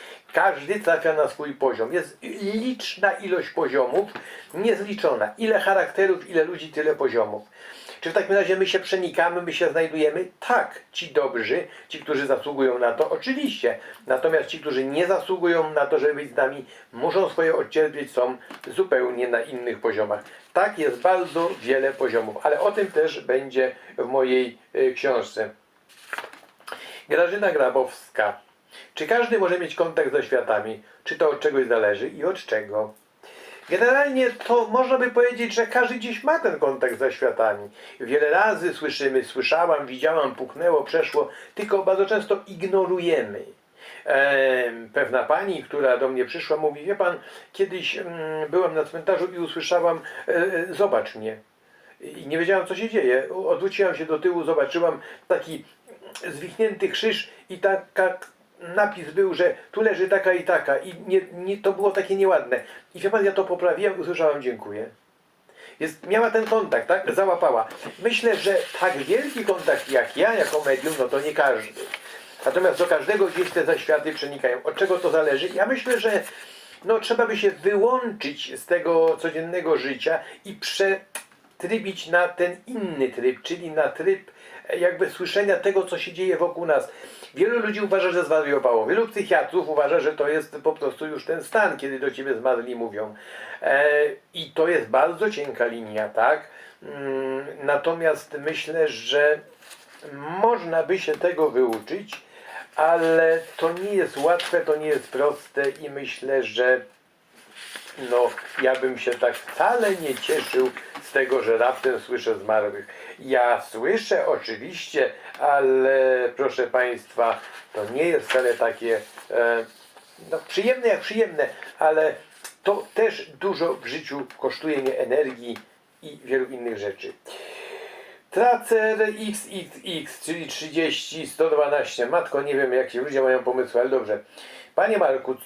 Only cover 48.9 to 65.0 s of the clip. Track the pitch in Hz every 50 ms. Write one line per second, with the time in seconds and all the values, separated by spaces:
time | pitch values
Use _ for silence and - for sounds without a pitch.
48.9 | - 165 165 196 190 - 175 185 180 175 170 156 - 170 151 - 180 175 165 170
49.9 | 165 160 - - - - - - - 170 175 196 190 165 170 190 - - 185 -
50.9 | 131 110 104 - - 113 107 110 110 107 - _ _ _ _ _ _ _ _ -
51.9 | - _ - - - - 156 139 156 165 170 175 196 185 - - 185 190 226 226
52.9 | 220 - 131 123 127 131 139 - - 185 196 - 175 170 180 196 196 - 196 180
53.9 | - - 160 156 160 147 180 185 175 170 156 151 160 151 139 - - 175 170 165
54.9 | - - - - - - _ - 180 - - 165 160 - - - _ _ _ -
55.9 | - - - - - - - 180 151 147 175 175 - - 220 220 196 170 190 180
56.9 | - - - 220 202 - - - - - - - 185 180 - 196 196 190 - -
57.9 | _ - 185 180 180 - - - _ _ _ _ _ _ 175 170 175 208 208 202
58.9 | - 180 165 147 151 185 196 190 165 151 180 175 - - - - - 208 220 214
59.9 | 196 165 185 190 202 190 190 190 180 175 165 185 175 151 - - 139 - - 190
60.9 | 175 160 - - 185 190 185 - 170 175 180 190 202 202 - 196 196 190 202 202
61.9 | 196 196 185 - 196 190 196 190 180 151 123 120 127 - - - - - - _
62.9 | - 175 175 202 208 214 196 202 190 196 190 190 180 175 175 175 160 180 202 196
63.9 | 185 180 156 165 175 165 165 151 143 143 131 127 117 - - 104 101 104 113 110
64.9 | - _